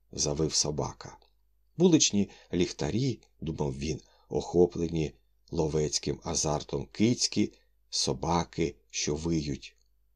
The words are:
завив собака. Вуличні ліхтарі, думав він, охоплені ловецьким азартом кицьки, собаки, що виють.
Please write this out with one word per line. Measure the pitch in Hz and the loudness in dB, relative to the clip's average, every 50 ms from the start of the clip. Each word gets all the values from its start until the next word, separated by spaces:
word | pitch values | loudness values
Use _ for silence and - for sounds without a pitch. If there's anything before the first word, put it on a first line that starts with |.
| _ - | _ -12
завив | - - - 78 71 76 80 73 - | -6 -4 -2 -2 0 0 0 0 2
собака. | - - 78 76 69 - - - - - - - - - _ _ _ _ _ _ _ _ _ - | 0 0 -2 -2 -4 -4 -6 -6 -10 -16 -18 -18 -20 -20 _ _ _ _ _ _ _ _ _ 0
Вуличні | - 175 190 160 135 - - 104 101 98 - - - - - 90 | 4 4 6 6 6 6 4 4 2 0 0 -2 -18 -10 -2 0
ліхтарі, | 87 87 - - - 71 73 - 113 139 135 107 - _ _ _ - | 2 2 2 0 -4 -4 -2 0 0 0 0 -2 -4 _ _ _ -10
думав | - 80 78 - 76 69 65 | -6 -6 -4 -2 -2 -4 -4
він, | 69 71 78 76 - - _ _ _ _ - | -4 -4 -4 -4 -6 -8 _ _ _ _ -4
охоплені | - 73 - - - 87 90 - - - 85 82 82 80 76 69 - _ _ _ _ _ _ - | -4 -4 -2 2 4 6 6 6 4 0 -4 -2 0 0 -2 -2 -4 _ _ _ _ _ _ -6
ловецьким | 80 82 80 76 76 78 76 73 - - - 73 71 - - | -2 -2 0 0 2 0 0 0 -2 -4 -4 -4 -6 -6 -6
азартом | 82 78 - - 78 73 71 - - - 69 65 - | -6 -4 -2 -2 0 -2 -2 -4 -4 -6 -6 -6 -6
кицьки, | - - 107 120 127 - - - - - 104 104 - - _ _ _ _ _ - | -2 2 2 2 2 2 -2 -2 0 0 -2 -2 -2 -12 _ _ _ _ _ -8
собаки, | - - - 76 69 65 69 80 85 85 82 - - 82 82 71 - _ _ _ | -4 -4 -2 -2 -2 -2 -2 0 0 0 0 -2 -2 -2 -2 -2 -4 _ _ _
що | - - - 80 73 | -8 -6 -4 -4 -4
виють. | 78 80 82 82 80 73 73 69 67 - - - _ _ _ _ _ _ _ _ | -2 -2 0 0 0 0 -2 -6 -8 -8 -14 -20 _ _ _ _ _ _ _ _